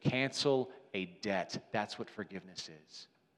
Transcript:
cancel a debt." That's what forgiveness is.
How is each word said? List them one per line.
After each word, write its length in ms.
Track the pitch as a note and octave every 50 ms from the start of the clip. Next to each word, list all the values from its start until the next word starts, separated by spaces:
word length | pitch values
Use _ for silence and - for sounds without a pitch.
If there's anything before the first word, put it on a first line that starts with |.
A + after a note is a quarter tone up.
| -
cancel 680 | - - B2+ C3+ C3+ C3 - - C#3+ C3+ C3 B2+ B2 - - - - -
a 120 | G2+ F#2+ F2 F2+ - -
debt." 420 | G#2 G2 F#2 E2+ - - G#2 - -
That's 260 | - A2 G#2 - -
what 140 | - A2+ -
forgiveness 580 | - - G2+ E2 G2 F#2 F2 F#2 F2+ - - -
is. 380 | D#2+ D2+ D2+ - - - - - _ _ _ _ _